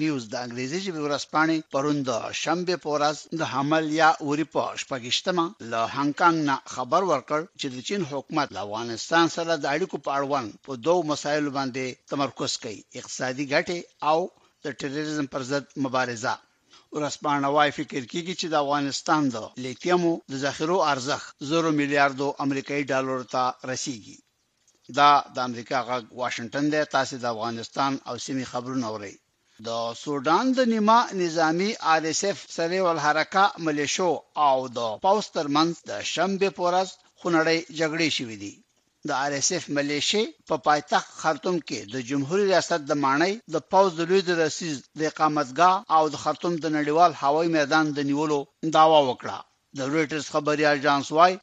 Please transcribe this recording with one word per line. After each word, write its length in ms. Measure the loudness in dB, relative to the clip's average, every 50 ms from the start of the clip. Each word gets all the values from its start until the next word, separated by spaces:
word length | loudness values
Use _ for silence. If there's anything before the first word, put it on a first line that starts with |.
نیوز 220 | -2 -2 -2 -2 -4 -6
د 60 | -8 -8 -8
انګریزي 340 | -8 -6 -8 -6 -6 -6 -6 -6
ژبې 160 | -6 -6 -4 -2
ورځپاڼې 540 | -2 -2 -4 -4 -2 0 2 2 2 2 0 -2 _ -2
پرون 240 | 0 0 0 0 0 0 -2
د 20 | -2 -2 -4 -6 -6 -4
شنبې 340 | -2 -2 -2 0 0 -2 -2 -2 -2
په 60 | -2 -2
ورځ 220 | 0 0 0 0 -2 -8 -10 -6 -6
د 20 | -4 -2 -2
حمل 320 | -2 0 2 2 2 2 0 2 6
یا 80 | 6 6 6 4 0 -2
وري 180 | -2 -2 -2 -2 -2
په 80 | -2 -2 -2 -4 -8
شپږویشتمه 640 | -8 -8 -8 -8 -4 -4 -4 -2 -2 0 0 0 0 -2 -4 -10 -8 -4
له 100 | -2 -2 -2 0 -2
هانګ 200 | -2 -2 -2 0 4
کانګ 180 | 4 4 4 4 2 0
نه 60 | 0 -2 -4 -8 -8
خبر 260 | -8 -2 0 0 2 2 2
ورکړ 300 | 0 0 0 -2 -4 -4 -4 -6 _ -10
چې 80 | -8 -8
د 80 | -8 -8 -6 -4
چین 140 | -4 -4 -4 -4
حکومت 360 | -6 -8 -8 -4 -2 -2 -2 -2 -4
له 40 | -8 -8 -8
افغانستان 580 | -6 -6 -6 -6 -8 -8 -4 0 2 4 4 2 0 -2
سره 160 | -2 -2 -2
د 120 | 0 0 -2 -2
اړیکو 220 | -2 -2 -4 -6 -6
په 140 | -6 -4 -2
اړوند 80 | -2 -2 0 -2 -2 -4 -6 -10 -14 -12
په 80 | -12 -12 -2 0
دوو 220 | 2 2 2 2 0
مسایلو 400 | -2 -4 -2 -2 0 0 0 -2 -2 -2
باندې 280 | -4 -4 -4 -6 -6 -6 -8 -12 _ -8
تمرکز 400 | -4 -2 -2 -4 -4 -6 -6 -6 -6 -6 -8
کوي، 160 | -10 -12 -12 -16 _ -16 -16
اقتصادي 460 | -14 -12 -8 -6 -6 -4 -4 -4 -4 0 0
ګټې 260 | 0 0 0 -4 -8 -8 -12 _ _ 0 2
او 100 | 2 2 0 -4 -8 _ _ _ _ _ -10
د 20 | -10 -8 -6
تروریزم 460 | -8 -6 -6 -6 -6 -4 -4 -4 -4 -4 -6
پر 80 | -8 -4 -2
ضد 160 | -4 -4 -4 -6 _ -4 -4
مبارزه. 520 | 0 0 0 0 -2 -4 -4 -4 -4 -4 -4 _ _ _ _ _ _ -20 -20 _ _ -6
ورځپاڼه 540 | -6 -4 -4 -4 -4 -2 -2 0 0 2 2
وایي 200 | 4 4 4 4 2 -2
فکر 240 | -8 -6 -6 -8 -8 -6
کیږي 220 | -6 -6 -6 -6 -6 -6
چې 80 | -4 -2
د 60 | 0 0 0
افغانستان 580 | 0 0 0 -2 -2 -4 -4 -2 0 2 2 2 0 -2
د 40 | -4 -8 -10 -10 -10 -8
لیتیمو 500 | -8 -8 -6 0 0 2 2 2 2 0 -2 -4 -8
د 20 | -6 -4 -4
ذخیرو 340 | -4 -2 -2 -2 0 2 2 2 2 0
ارزښت 340 | 0 -2 -2 -4 -4 -6 -12 -14 _ -4 0
زرو 220 | 0 2 2 2 2 2
میلیاردو 480 | 2 2 4 4 4 4 2 0 -2 -2 -2 -2 -2
امریکایي 380 | -2 -2 -2 -4 -4 -4 -4 -2 0
ډالرو 320 | -2 -2 0 -2 -4 -4 -6 -4 -2
ته 100 | 0 0 0 -2 -4 -8 -8
رسیږي. 480 | -6 -6 -6 -8 -8 -10 -14 -18 -20 -20 _ _ _ _ _ _ _ _ _ _ _ _ _ -4 2 6
دا 120 | 8 8 8 6 4 0 -4
د 20 | -6 -4 -4
امریکا 280 | -6 -8 -6 -4 -2 -2 -2 -2
غږ 140 | -4 -6 -6 -8 -8 -6
واشنگټن 460 | -6 -4 -4 -6 -8 -6 -4 -2 0 0
دی. 100 | 0 0 0 0 0
تاسې 200 | 0 0 -2 -4 -4
د 60 | -4
افغانستان 640 | -4 -4 -4 -4 -6 -6 -6 -10 -8 -4 -2 -2 -2 -2 -4 -6 -10
او 80 | -10 -10 -8
سیمې 200 | -6 -6 -6 -6 -6 -6
خبرونه 320 | -8 -6 -6 -6 -4 -4 -4
اورئ. 280 | -6 -8 -10 -12 -14 -18 _ _ _ _ _ _ _ -12 -8 -6
د 20 | -4 -4 -4 -4 -6 -8 -6
سودان 420 | -6 -6 -2 2 2 2 4 2 2 2 2
د 20 | 2 2 2
نیمه 260 | 2 4 6 6 6 4 2 0 -2
نظامي 500 | -2 0 2 2 2 2 2 2 0 -2 -2 -2 2 2 4
آر 100 | 4 2 0
اس 120 | -2 -2 -2 -2
اف 100 | -4 -4 -10 -10 -6 -4
سره 200 | -2 -2 0 0
ول 180 | 2 2 2 2 2
حرکه 400 | 2 2 2 0 0 2 4 4 4 2 0 -2
ملیشو 460 | -2 0 0 -2 -2 -2 0 0 0 0 -2 -4 _ _ 2 2 4
او 100 | 4 2 0 -4
د 120 | -4 -4 -4 -4 -4 0 2
پوځ 180 | 2 2 2 0 -2 -4
ترمنځ 360 | -4 -2 2 2 2 2 2 0 -4 -8 -8
د 20 | -8 -6 -6 -4 -2
شنبې 360 | -2 0 0 0 0 0 -2 0 0
په 40 | 0 2
ورځ 200 | 2 2 0 -2 -6 -14 _ _ _ _
خونړۍ 400 | -2 2 2 4 4 4 2 0 -2 -4 -4 -2
جګړې 320 | -2 -2 0 0 0 0 0 -2
شوې 200 | -4 -6 -8 -10 -10
دي. 120 | -12 -12 -16 _ _ _ _ _ _ _ _ -6 -4
د 20 | -2 -2 -2
آر 100 | -2 -2 -2
اس 120 | -2 -2 -2
اف 100 | -4 -4 -2 -2
ملیشې 480 | -2 0 0 -2 -2 -2 0 0 0 0 -2 -6 _ _ -6
په 60 | -6 0 2 2
پایتخت 420 | 2 2 2 0 0 0 0 -2 -8 -4
خرطوم 360 | -2 -2 -2 0 -2 -2 -2 -2 -4 -6
کې 120 | -8 -8 -8 -6 -8
د 20 | -8 -6 -2
جمهوري 360 | -2 -2 -2 0 0 0 2 4
ریاست 300 | 4 2 2 2 -2 -4 -2
د 80 | -2 -2 0 2
ماڼۍ 300 | 2 2 2 2 0 -2 -4 -8 -6 -6
د 20 | -6 -4 _
پوځ 180 | 4 4 4 4 2
د 60 | -2 0 2
لوی 120 | 2 2 2 2
درسیز 480 | 2 2 0 0 -2 -4 -6 -6 -6 -8 -10 _ _ -4
د 20 | -4 -2
اقامتګاه 640 | 0 0 0 2 2 0 -2 -2 2 4 4 6 4 2 0 2 2
او 80 | 4 4 2 0
د 20 | -2 -4
خرطوم 300 | -4 -4 -2 -2 -2 -2
د 100 | -2 -2 -2 0
نړیوال 360 | 0 0 2 4 6 6 6 4 2 0
هوایي 260 | 2 2 2 2 2 2
میدان 300 | 2 2 4 4 4 4 2
د 80 | 2 0 0 0
نیولو 300 | 0 0 0 0 0 -2 -2 -6 _ _ -4 2 6
دعوا 260 | 6 8 8 8 8 6
وکړه. 340 | 4 0 -4 -6 -8 -8 -8 -12 _ _ _ _ _ -8 -6
د 20 | -4 -2
رویټرز 340 | 0 0 0 0 -2 -6 -6 -4 -4
خبري 320 | -2 0 0 0 2 2
اژانس 420 | 2 2 2 2 2 2 2 0 2
وایي 240 | 6 6 6 6 6 2